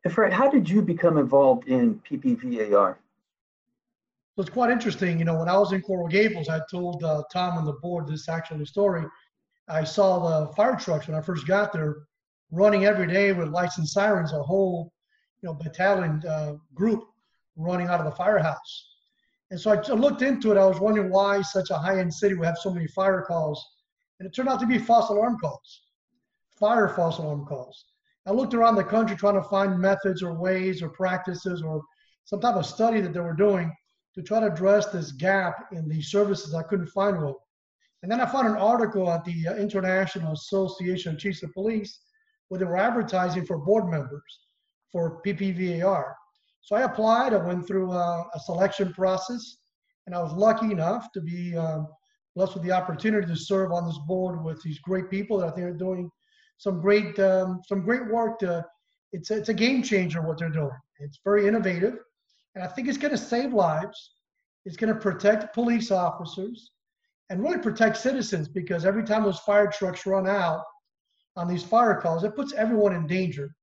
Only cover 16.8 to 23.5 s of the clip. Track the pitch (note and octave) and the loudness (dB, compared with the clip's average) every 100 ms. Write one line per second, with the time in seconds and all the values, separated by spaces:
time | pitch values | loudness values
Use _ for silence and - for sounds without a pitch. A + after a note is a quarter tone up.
16.8 | G#3+ G#3+ - _ _ _ _ - E3 F3+ | 0 0 -4 _ _ _ _ -8 -4 -2
17.8 | F3 F3 D3+ - F#3 G#3 D#3 C#3+ - - | 0 0 -2 -2 2 2 2 -2 -10 -20
18.8 | - _ _ _ _ _ _ F#3 G#3+ G#3 | -20 _ _ _ _ _ _ -6 2 2
19.8 | G#3 A3+ C#4+ - C4 B3+ G#3+ G3+ F#3+ F3 | 2 2 2 4 0 2 4 6 6 6
20.8 | G3+ G#3+ F#3+ F#3 G3+ G3+ F#3+ G3 - D#3+ | 2 2 4 4 4 2 0 -2 -2 -2
21.8 | E3 F#3+ F3 D#3 G3+ F#3 E3 E3+ G3 F3 | 0 0 0 2 0 2 0 -2 -4 -4
22.8 | D#3 - F#3+ F#3 F#3 E3+ D#3 | -4 0 2 2 -2 -2 -2